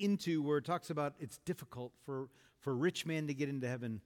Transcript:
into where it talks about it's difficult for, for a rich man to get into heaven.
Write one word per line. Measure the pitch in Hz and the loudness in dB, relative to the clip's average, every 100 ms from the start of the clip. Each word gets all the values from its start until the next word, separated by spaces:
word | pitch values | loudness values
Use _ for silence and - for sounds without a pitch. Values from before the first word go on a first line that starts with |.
into | 202 202 180 160 | 2 2 2 2
where | 147 147 | 4 2
it | |
talks | 147 175 - | 2 -2 -2
about | 151 143 - | -2 -2 -4
it's | 120 - | -10 -8
difficult | - 180 131 123 123 - | -6 -6 -8 -10 -10 -12
for, | - 135 135 - - _ | -8 -6 -6 -12 -20 _
for | 143 | -2
a | |
rich | 123 170 - 156 | 2 2 2 -2
man | 160 151 | 0 0
to | |
get | 139 143 | 0 -2
into | 139 123 | 0 -2
heaven. | 123 120 110 | -2 -2 -4